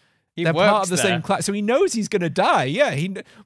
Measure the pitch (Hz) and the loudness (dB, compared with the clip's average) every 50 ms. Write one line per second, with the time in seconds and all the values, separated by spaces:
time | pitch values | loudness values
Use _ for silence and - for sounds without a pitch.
0 | _ _ _ _ _ _ _ - 170 165 160 165 196 208 208 208 190 175 180 185 | _ _ _ _ _ _ _ -4 -2 0 2 4 4 4 4 2 2 0 0 0
1 | 202 196 185 170 160 - 196 180 165 - 202 208 208 208 240 302 392 370 - 226 | 0 0 0 -2 -2 -2 -2 -2 -2 -4 -4 -2 0 0 2 2 2 0 0 -4
2 | 202 - - 190 170 165 - - 196 262 320 196 131 131 151 226 294 247 147 139 | -4 -2 -2 -2 -2 -2 0 0 2 2 2 2 0 0 0 0 0 0 0 -2
3 | 165 190 190 185 - - - - - | -4 -6 -6 -10 -12 -16 -20 -20 -10